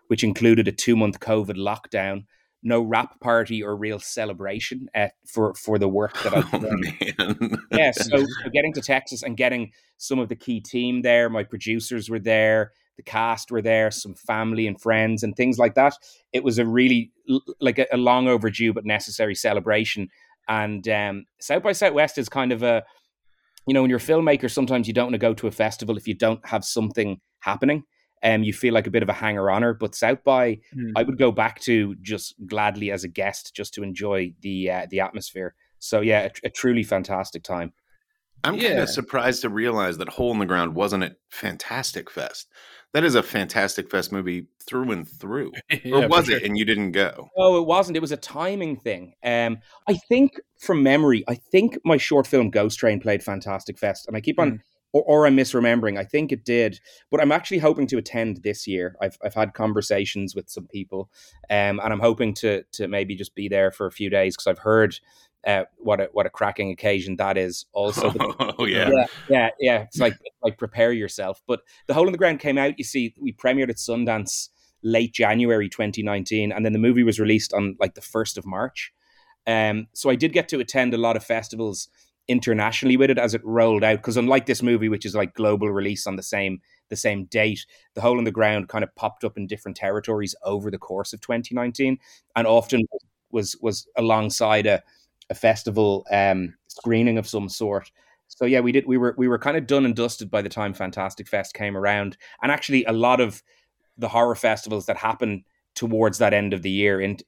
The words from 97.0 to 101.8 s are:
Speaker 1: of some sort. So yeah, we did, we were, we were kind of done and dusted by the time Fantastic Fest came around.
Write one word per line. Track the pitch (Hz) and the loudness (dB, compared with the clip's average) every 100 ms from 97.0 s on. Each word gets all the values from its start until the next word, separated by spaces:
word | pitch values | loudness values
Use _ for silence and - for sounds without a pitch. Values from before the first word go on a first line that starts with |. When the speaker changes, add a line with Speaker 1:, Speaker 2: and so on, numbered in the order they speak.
| 120 113 | 2 0
Speaker 1:
of | 107 | -2
some | 110 98 | -6 -6
sort. | - 107 98 - _ _ _ _ | -6 -4 -4 -6 _ _ _ _
So | - 123 | -4 2
yeah, | 131 | 4
we | 123 | 4
did, | 131 131 | 2 2
we | 127 | 2
were, | 120 127 | 0 0
we | 127 | 0
were | 117 | 0
kind | 143 147 | 0 -2
of | 120 | 0
done | 139 131 | 2 2
and | 113 | 0
dusted | 117 - 104 | -2 -4 -4
by | 107 | -4
the | 98 | -4
time | 113 101 | -6 -6
Fantastic | 92 95 101 95 - 98 | -6 -8 -6 -8 -8 -6
Fest | 101 95 | -6 -6
came | - 104 | -6 -6
around. | 98 | -2